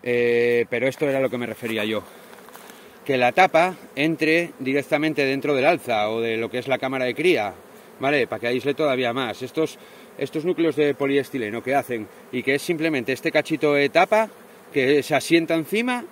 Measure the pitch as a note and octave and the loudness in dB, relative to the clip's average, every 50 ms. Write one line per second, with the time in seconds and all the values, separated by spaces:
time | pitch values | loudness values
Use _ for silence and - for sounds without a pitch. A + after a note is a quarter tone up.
0 | - B2 B2 A#2+ A#2+ A#2+ A#2+ A#2+ A#2+ A#2+ A#2+ A#2+ A#2 - - A#2+ A#2+ C3+ B2+ - | -2 0 0 2 2 2 2 2 2 2 2 2 0 0 -2 -2 -2 -2 0 0
1 | D#3 C#3+ C3+ C3+ C3+ B2 B2 B2 A#2+ A2+ G#2+ - - A#2 A2+ A2 G#2 A2 A2 G#2 | -2 0 0 0 0 -2 -2 -4 -6 -6 -8 -8 -6 -4 -4 -2 -2 -2 -2 -4
2 | G2 - - - - - - - - - - - - - - - - - - - | -6 -8 -20 -20 -20 -20 -20 -20 -20 -20 -20 -20 -20 -20 -20 -20 -20 -20 -20 -20
3 | - - C3+ B2+ B2 B2 A#2+ - F#3 F#3 - D#3+ E3+ F#3 F#3 - - - - C3 | -4 -2 0 2 2 2 4 4 4 4 6 2 2 2 -2 -8 -14 -14 -4 -2
4 | C#3+ D#3+ E3 C#3+ D#3+ D3+ D#3+ E3+ E3+ E3 - - C3+ B2+ C3+ C#3+ C3+ - D#3 D3 | 0 0 0 0 2 2 2 2 0 -2 -8 -8 -4 -2 -2 -2 -2 0 -2 0
5 | D3+ D#3 D3+ C#3+ C#3+ C3+ C3+ C#3 C3+ D3 D3 C3+ B2 D3+ F3 D#3 - B2 A#2+ G#2+ | 0 0 0 0 0 0 0 -2 0 0 0 2 2 2 2 0 0 -2 -2 0
6 | G#2 G#2+ A2 A2+ A#2 A#2 A2+ A2+ A2+ A2 - B2 A#2+ C#3 C3 A#2+ - C3 C3+ C3+ | 0 0 -2 -2 -2 -2 -2 -2 -4 -4 -4 -6 -4 -2 -4 -2 -2 -4 -2 -2
7 | B2+ B2+ A#2 - D#3 F3 E3 B2 G#2 G2+ F2 - - - - - - - - - | -2 -2 -2 0 2 2 2 2 0 -4 -6 -10 -20 -20 -20 -20 -20 -20 -14 -4
8 | B2 C#3 D3 C#3+ A#2+ - - G#2+ A2+ A#2+ B2 B2+ A#2+ C#3+ C#3+ - D#3 D3+ C3 B2+ | -2 0 2 0 0 -2 -4 -6 -4 -2 -2 -2 -2 -4 -2 0 0 0 0 0
9 | B2+ A#2+ A#2 C3+ C3 A2+ G#2 - C3 B2 - D#3+ D#3+ D3 - - - - - - | 0 -2 -2 -2 -4 -6 -6 -8 -10 -8 -2 -2 -2 -2 -4 -12 -20 -20 -20 -20
10 | - - - - C#3+ C3+ - D#3+ D3 F3 F3+ - E3 E3 D3 D3 D3+ D3 C#3 - | -20 -20 -10 -8 -8 -6 -6 -4 -2 -2 -2 0 0 0 2 2 0 0 2 0
11 | C#3+ C#3 C#3 C#3+ C3+ - - C3+ A2+ G#2 G#2 A#2 - B2 C3+ C#3+ B2 - B2 A2+ | 0 0 2 0 0 -2 -6 -6 -6 -4 -6 -6 -4 -2 -2 -2 0 -2 -6 -6
12 | G#2+ G2+ - - - - - B2+ A#2 - C3+ C#3+ - - F3 D#3 D#3 E3 D#3 C3+ | -6 -10 -14 -20 -18 -8 -8 -4 0 0 0 0 0 -2 -2 0 0 0 0 0
13 | A#2 - C3 B2 - E3 - D#3 D3 - D#3+ C#3 - D3+ D3 C#3+ C#3+ C#3+ - E3 | -2 -2 -4 -2 -2 0 0 0 0 0 -2 0 2 2 4 4 2 4 4 4
14 | F#3 F#3+ G#3+ G#3+ A3 G#3+ - - - - - - - - - C#3+ C3 B2+ D3 D3 | 4 4 4 2 2 0 -4 -18 -20 -20 -20 -20 -20 -4 -2 0 2 4 4 2
15 | B2+ - D3+ C3+ - - D#3+ E3+ E3 D#3 E3 E3 D#3 - - G#3+ A#3 B3+ B3 B3 | 2 2 0 0 2 4 4 4 4 2 -2 -2 -2 0 -2 0 0 0 -2 -4
16 | A#3 - | -6 -10